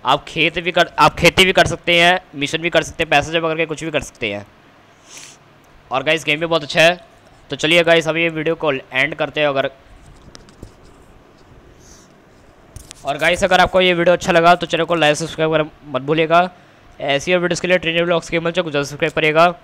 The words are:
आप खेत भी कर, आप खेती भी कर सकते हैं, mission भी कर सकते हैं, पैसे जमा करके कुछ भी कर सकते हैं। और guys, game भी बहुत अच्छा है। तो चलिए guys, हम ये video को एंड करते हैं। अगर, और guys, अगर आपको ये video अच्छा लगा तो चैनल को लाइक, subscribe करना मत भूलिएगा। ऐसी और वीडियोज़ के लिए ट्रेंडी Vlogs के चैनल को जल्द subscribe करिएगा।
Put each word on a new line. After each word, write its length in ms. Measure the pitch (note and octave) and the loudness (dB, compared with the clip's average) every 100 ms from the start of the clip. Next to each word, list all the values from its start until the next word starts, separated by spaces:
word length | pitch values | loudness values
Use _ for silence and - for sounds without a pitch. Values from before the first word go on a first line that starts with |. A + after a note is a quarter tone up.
आप 200 | B2 C#3+ | 0 -2
खेत 340 | - E3 D#3+ D#3+ | -2 -2 -2 -2
भी 140 | F3 | -4
कर, 160 | F3 E3+ - | -2 -2 2
आप 160 | D3 - | 2 4
खेती 280 | E3+ E3+ | 2 4
भी 80 | F#3 | 2
कर 140 | F#3 E3 | 4 2
सकते 280 | E3+ - | 0 0
हैं, 260 | E3+ F3 F3+ - | 2 4 2 -4
mission 240 | C#3+ C#3+ D#3+ | -8 -6 -4
भी 120 | E3 | 0
कर 120 | E3 | -2
सकते 200 | D3+ - | -2 -6
हैं, 80 | D#3+ | 0
पैसे 220 | D3 D3+ | 0 0
जमा 160 | E3 E3 | -4 -2
करके 180 | D#3+ D#3+ | -2 -4
कुछ 180 | D3 | -6
भी 60 | D#3+ | -4
कर 100 | D3 | -6
सकते 300 | - _ A2+ | -6 _ -6
हैं। 120 | G2+ G2+ _ _ _ _ _ _ - - - _ _ _ - _ | -6 -12 _ _ _ _ _ _ -20 -20 -20 _ _ _ -20 _
और 120 | B2+ | -6
guys, 220 | C3+ D#3+ | -2 -2
game 160 | C#3+ D3 | -2 -2
भी 60 | E3 | 0
बहुत 160 | E3 | -2
अच्छा 180 | D3 F3 | -2 2
है। 180 | D#3+ F3+ - _ _ _ _ | 2 2 -10 _ _ _ _
तो 60 | C3+ | -4
चलिए 260 | D#3 E3+ | 2 2
guys, 220 | E3 E3 D#3 | 4 2 2
हम 80 | D#3 | -2
ये 120 | E3+ | -2
video 240 | D#3 D#3 | -2 -4
को 180 | D#3+ D#3 | -2 -2
एंड 420 | C3+ - C3 C#3+ | -4 -4 -4 -4
करते 260 | D#3 D3 D3+ | -4 -6 -2
हैं। 80 | D3 | -2
अगर, 220 | C#3 - - - - - - - - - - - - - - - - _ _ - - - _ - - _ _ _ _ - _ _ - - - | 0 -4 -8 -20 -20 -20 -20 -20 -20 -20 -20 -20 -20 -20 -20 -20 -20 _ _ -20 -20 -20 _ -20 -20 _ _ _ _ -20 _ _ -20 -20 -12
और 140 | C3+ C#3+ | -8 -2
guys, 260 | D#3 F3 | -2 0
अगर 160 | F#3 F3+ | 2 2
आपको 200 | F3 F#3+ | 4 4
ये 120 | F#3 | 2
video 200 | E3+ E3+ | 2 2
अच्छा 180 | F3 - | 2 2
लगा 220 | E3+ E3+ | 4 4
तो 120 | F3 E3+ | 4 2
चैनल 180 | E3 | -4
को 100 | E3 | -2
लाइक, 220 | E3+ D3+ D3+ | 2 2 0
subscribe 360 | E3 - D#3+ | -4 -4 -2
करना 180 | D#3 D3+ _ D3 | 0 -2 _ -10
मत 140 | B2+ | -8
भूलिएगा। 460 | C#3 D#3 D#3+ E3+ F3+ - - _ - - | -2 -2 2 2 2 -6 -20 _ -20 -10
ऐसी 340 | C#3 C#3 F3 | -4 -2 0
और 60 | F3+ | 0
वीडियोज़ 220 | F3 E3 | 0 -4
के 60 | F3 | 0
लिए 100 | F3+ | 0
ट्रेंडी 240 | E3 E3 | 0 -2
Vlogs 280 | F3 E3+ - | 0 -2 -2
के 80 | E3+ | -4
चैनल 240 | E3+ E3+ | -2 -4
को 80 | E3+ | -2
जल्द 160 | C#3+ C#3 | -4 -4
subscribe 260 | C#3+ D#3+ | -4 -4
करिएगा। 420 | D#3+ D#3 D#3 F3 E3+ | 0 0 4 2 0